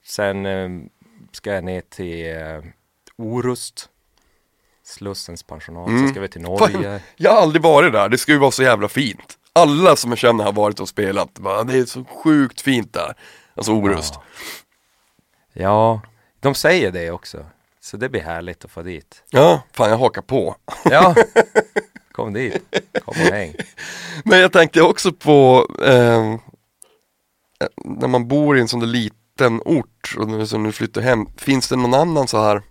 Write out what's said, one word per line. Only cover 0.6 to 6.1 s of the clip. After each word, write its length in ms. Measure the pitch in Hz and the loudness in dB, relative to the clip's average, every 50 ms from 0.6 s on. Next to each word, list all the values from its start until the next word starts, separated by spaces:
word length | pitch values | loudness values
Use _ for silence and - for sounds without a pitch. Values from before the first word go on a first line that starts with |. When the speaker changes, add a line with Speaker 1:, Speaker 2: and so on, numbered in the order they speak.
| 95 90 90 85 69 - _ _ _ _ _ 214 - _ | -8 -10 -10 -14 -16 -18 _ _ _ _ _ _ -20 _
Speaker 1:
ska 200 | _ - - 104 101 | _ -14 -10 -8 -8
jag 100 | 95 87 | -6 -6
ner 180 | 92 92 90 | -8 -10 -10
till, 560 | - _ - - 92 87 82 85 82 82 80 | -12 _ -16 -14 -12 -12 -12 -12 -12 -12 -12
eh, 260 | 80 80 78 80 78 76 82 _ _ _ _ _ _ _ _ _ | -12 -14 -14 -14 -16 -18 -20 _ _ _ _ _ _ _ _ _
Orust, 720 | - 117 110 120 123 120 127 123 120 - - _ - - _ _ _ _ _ _ _ _ _ _ _ _ _ _ _ _ _ _ _ _ | -14 -12 -8 -8 -6 -4 -4 -6 -6 -10 -16 _ -18 -20 _ _ _ _ _ _ _ _ _ _ _ _ _ _ _ _ _ _ _ _
Slussens 580 | - - - 101 101 98 - - - 87 - _ | -20 -20 -14 -14 -12 -12 -12 -14 -16 -18 -20 _
pensionat. 440 | _ 80 78 - - 82 85 87 | _ -20 -18 -18 -18 -16 -12 -8
Speaker 2:
Mm. 120 | 110 113 123 | -4 -2 0
Speaker 1:
Sen 80 | 135 | -2
ska 100 | 277 | -2